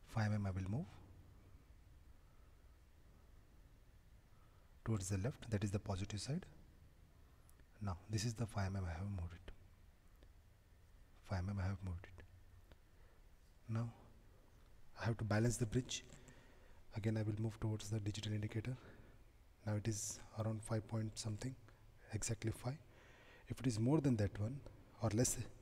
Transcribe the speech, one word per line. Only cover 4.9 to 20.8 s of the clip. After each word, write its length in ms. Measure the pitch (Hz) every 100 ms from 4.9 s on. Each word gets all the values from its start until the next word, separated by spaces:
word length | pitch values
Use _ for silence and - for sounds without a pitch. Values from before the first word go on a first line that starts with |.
| 107 92
the 80 | 98
left, 320 | 113 - -
that 120 | 104
is 80 | 101
the 80 | 101
positive 400 | - 92 98 101
side. 260 | - 165 - - - - - - - - - - - - - -
Now 160 | 101 87 -
this 160 | 107 117
is 80 |
the 120 | 110 113
five 220 | 104 95
M 80 | 98
M 80 | 90
I 60 |
have 180 | 82 101
moved 240 | 98 85
it. 200 | 85 - - - - - - - - - - - - - - - - - -
Five 160 | - 95
M 120 | 95
M 80 | 101
I 40 |
have 140 | 92 98 92
moved 180 | 87
it. 200 | - - - - - - - - - - - - - - - - -
Now 200 | 113 117 - - - - - - - - - - -
I 40 | 117
have 120 | 113
to 40 |
balance 320 | 107 104 117 107
the 100 | 110
bridge. 380 | 127 - - - - - - - - - - - 110
Again 180 | 107 110
I 60 |
will 180 | 107 107
move 180 | 113 -
towards 280 | 113 107 110
the 100 | 110
digital 340 | 104 107 107
indicator. 420 | 107 107 110 123 127 - - - - - - - - 110
Now 100 | 104
it 120 | 113
is 320 | 101 - - - -
around 220 | 107 110
five 240 | - 110